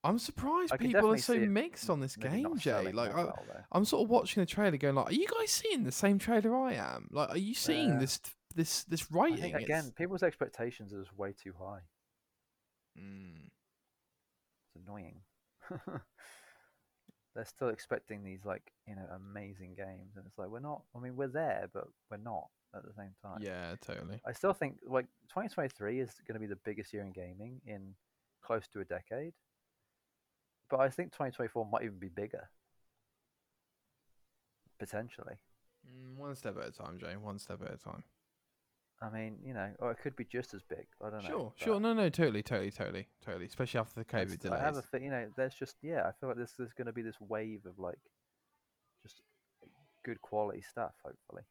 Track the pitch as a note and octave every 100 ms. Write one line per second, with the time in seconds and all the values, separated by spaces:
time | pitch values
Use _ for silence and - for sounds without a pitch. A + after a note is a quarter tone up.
0 | D3+ A3+ - - C4+ E4+ E4+ - B3 A3+
1 | G#3+ A3 - A#3 G#3+ G3+ E4 - - D#3
2 | C3+ - C3 G3 D#4+ D4 D3+ G#2 F#2+ G#2
3 | A#2+ E3+ F3 - - - - - G#3+ -
4 | A3+ A#3+ - - F3 - G3+ C#3+ C#3+ C3+
5 | - A#3 G4+ A4+ G#4+ - A4 E4 - -
6 | G3+ G3 A3 A#3 A3 B3+ C4 - C2+ B1
7 | - C#3+ D3 F3 G3+ - - D#4 C#4 C#3
8 | C3+ - - - _ E3 D#3+ - - E3
9 | - D#3+ D4+ D#4+ F3 D#3 A#2+ D#3+ C#3 -
10 | F3 F#3 F3 - - - A#2 - G2+ G2+
11 | F#2+ G2 G2 G2 F#2+ E2+ F#2+ G2+ E2 _
12 | _ _ _ _ _ _ _ _ _ -
13 | G2 G2 F#2 D#2+ C#2 _ _ _ _ _
14 | _ _ _ _ _ _ _ E2 F2+ G2+
15 | F2 - - _ _ _ - - - -
16 | - _ - - - - _ _ _ _
17 | _ _ _ A2+ A2 - B2+ A2 - A2
18 | - G#2 G2 F#2+ G2+ F#2+ - _ - G2
19 | F#2+ F#2 G2 G2+ G2+ F#2 F2+ F2+ F#2+ F#2
20 | F#2+ G2+ F#2+ - F#2+ A2+ C#3+ D3 _ A#2+
21 | B2 B2+ C#3 C#3+ D#3 G#2 F#2+ - - _
22 | _ G#2 A2+ G2 C2 _ _ - - G2+
23 | G2 F#2+ G2+ F#2 G2+ F2+ F2 - - -
24 | E2+ A2 - A#2 G3 F#3+ C#3+ - - C3
25 | B2+ _ _ F#3 F#3+ - C3+ - G#2 B2
26 | A#2+ - - A2 G#2+ G2 - G#2 G#2 G#2
27 | G2+ F#2 F2+ F#2 A2+ B2+ A2+ G2+ G2 F#2+
28 | _ _ _ _ - A2+ - G#2 F#2+ F2+
29 | - A#2 E3 - _ _ _ _ _ _
30 | _ _ _ _ _ _ _ C3 C3+ D3+
31 | F3+ - C3+ - A#2 A#2 G#2+ A2+ A2+ F#2+
32 | F#2+ E2+ G#2+ - D#2+ _ _ _ _ _
33 | _ _ _ _ _ _ _ _ _ _
34 | _ _ _ _ _ _ _ _ G3+ G#2
35 | A#2+ - - - _ _ _ _ C3+ B2+
36 | B2+ C3 C#3+ C3+ A2 - - - - F2
37 | E2+ G2 G#2 G2+ - F#2 - - - -
38 | - _ _ _ _ _ _ _ _ _
39 | A2 A2 A2 G#2 C3 A#2+ G2 - A#2+ A2+
40 | D3 C3 A#2+ B2 B2 G2 - - - _
41 | G#2+ G#2+ G2 - A2+ - A3+ G3+ A3 A3+
42 | F#3 - D#3 G#2 - G#2+ G2 - G2 F#2
43 | - _ - F2+ F2 - B2+ B2 A2+ -
44 | A2 A2+ F#2+ F#2 F#2+ A#2 D3 C#3+ - B2+
45 | C3+ C3 A2 C3 C3 - C3 - D3 D#3+
46 | F2 - C3 A#2+ A#2+ - A#2 - A#2+ A#2
47 | A2 - G#2 A2 A2 G#2 F#2+ F#2+ F2+ -
48 | _ _ _ _ _ _ _ _ _ _
49 | - - _ _ _ _ - _ D3 _
50 | - A2+ - G#2+ G#2 G2 - - A2+ -
51 | C2+ B1 - - -